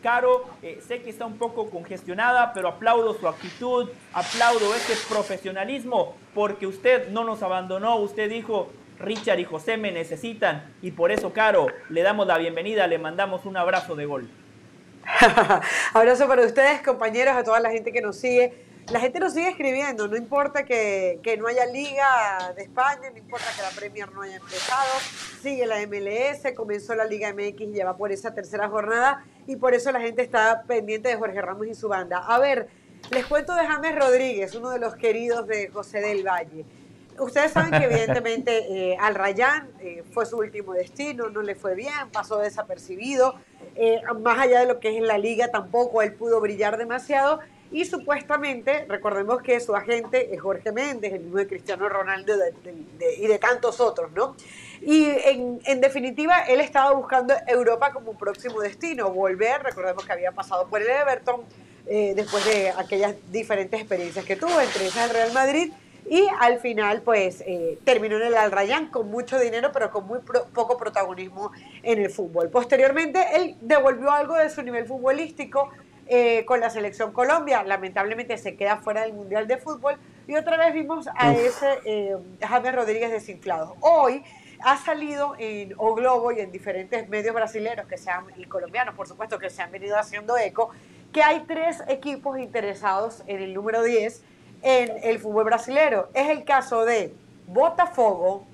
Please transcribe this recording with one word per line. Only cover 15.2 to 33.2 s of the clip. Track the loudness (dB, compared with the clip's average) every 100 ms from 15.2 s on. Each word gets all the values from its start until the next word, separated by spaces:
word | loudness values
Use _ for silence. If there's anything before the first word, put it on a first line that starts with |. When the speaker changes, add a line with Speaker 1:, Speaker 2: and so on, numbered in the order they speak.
| 6 6 4 2 2 -2 2
Speaker 2:
Abrazo | 6 6 6 6
para | 6 6
ustedes, | 6 4 4
compañeros, | 0 0 0 2 4 4
a |
toda | 4 2
la | 2
gente | -2 -2
que | -2
nos | -4 -4
sigue. | 2 4 4 0 -20 -20 -4
La | 0
gente | 0 0
nos | -2
sigue | 0 -2
escribiendo, | 0 -2 0 -2 -4 -4
no | -4
importa | -2 0 0 -2 0
que, | 0 0 0 0 -2
que | -4 -2
no | 0
haya | 0 0
Liga | -2 -6 0 2 4 2 -4 -8 -10
de |
España, | -8 -2 -2 -2 -12
no | -18
importa | -12 -8 -8 -8
que |
la | -10
Premier | -10 -12 -12 -12
no | -12
haya | -14 -14
empezado, | -12 -8 -2 0 0 -2 -6 -12 -16 -10
sigue | -6 -2 -2
la | -2
M | -4 -6
L | -4 -2 -2
S, | -2 -6 -6
comenzó | -6 -6 -4 -2
la | -2
Liga | -2 -6
M | -4 -8
X | -6 -8
y | -4
ya | -4
va | -4
por | -6
esa | -6 -8
tercera | -10 -10 -6 -4
jornada, | -2 -2 2 2 0 -10 _ -12
y | 0
por | 2 2
eso | 0
la | -2
gente | -4 -4
está | 0 2 2 2 0
pendiente | -4 -2 -4 -2
de | -2
Jorge | -4 -4
Ramos | -6 -6 -8
y | -8
su | -4
banda. | -4 -2 -6 2
A | 4
ver, | 4 2 -2 _ _ -20 -4
les | -4